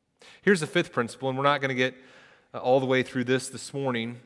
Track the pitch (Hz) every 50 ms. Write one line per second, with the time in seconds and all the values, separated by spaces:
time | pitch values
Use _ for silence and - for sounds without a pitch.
0 | _ _ _ _ - - - - - 190 208 160 156 - - 175 165 - - 131
1 | 117 113 - - 135 135 131 131 139 143 143 135 135 135 131 123 127 127 127 -
2 | - - - - - - _ _ _ _ - 120 - 127 131 139 131 127 131 131
3 | 120 - - 127 120 123 131 127 - - 120 113 - - - 139 139 131 120 113
4 | 113 120 120 120 -